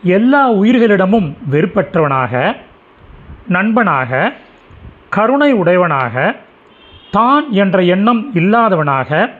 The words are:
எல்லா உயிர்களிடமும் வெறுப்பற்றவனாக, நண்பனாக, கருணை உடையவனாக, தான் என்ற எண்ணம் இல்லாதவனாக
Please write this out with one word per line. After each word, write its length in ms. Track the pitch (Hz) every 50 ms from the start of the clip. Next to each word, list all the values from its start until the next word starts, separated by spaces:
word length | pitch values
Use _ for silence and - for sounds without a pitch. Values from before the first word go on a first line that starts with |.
| -
எல்லா 480 | 180 180 196 226 247 277 285 277 262
உயிர்களிடமும் 800 | 226 196 196 220 247 254 226 226 208 190 190 185 208 233 190 147 143 - - 147
வெறுப்பற்றவனாக, 1040 | 135 147 165 185 - 208 185 - - 180 156 147 139 135 127 120 117 123 135 185 240 - - - - - _ _ - _ - - - - - - - - - -
நண்பனாக, 840 | 175 180 196 220 220 240 233 190 156 135 127 120 131 131 165 233 269 - - - - - _ - - - - - - - - -
கருணை 440 | - - 214 226 262 277 294 294 269
உடையவனாக, 800 | 214 180 160 180 180 180 170 151 135 131 120 107 123 143 190 277 - - - _ _ _ - - _ - - - - - -
தான் 400 | - 202 226 247 269 294 311 302
என்ற 300 | 226 190 202 190 180 190
எண்ணம் 520 | 180 175 180 190 202 226 247 226 214 294 240
இல்லாதவனாக 960 | 175 160 190 208 233 233 220 190 165 151 147 139 135 127 127 147 160 202 254 - -